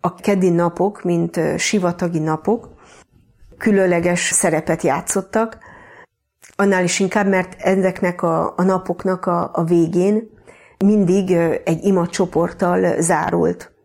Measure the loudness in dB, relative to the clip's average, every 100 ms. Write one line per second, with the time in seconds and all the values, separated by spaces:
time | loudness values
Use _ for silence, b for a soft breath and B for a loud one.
0 | -6 -4 -2 2 2 2 0 0 -4 -2
1 | -2 0 -2 -2 -2 -2 -2 0 0 -2
2 | -4 -2 -2 -2 -2 -4 -4 -20 B B
3 | _ _ _ _ -20 -4 0 2 4 2
4 | 0 -2 -2 0 0 0 -2 -2 0 -2
5 | -2 -6 -2 -2 -2 -6 B B B B
6 | -20 _ _ _ -18 -2 2 2 0 0
7 | 0 0 0 0 -2 -4 0 2 0 0
8 | -4 -2 -2 0 -2 0 0 0 -4 -6
9 | -4 -2 -2 -2 -2 -4 2 2 2 2
10 | 0 0 -4 B B B B B 2 4
11 | 4 2 2 2 2 0 -2 -2 2 2
12 | 0 -2 -2 0 -2 -2 0 2 0 0
13 | 0 0 0 0 0 -2 -12 _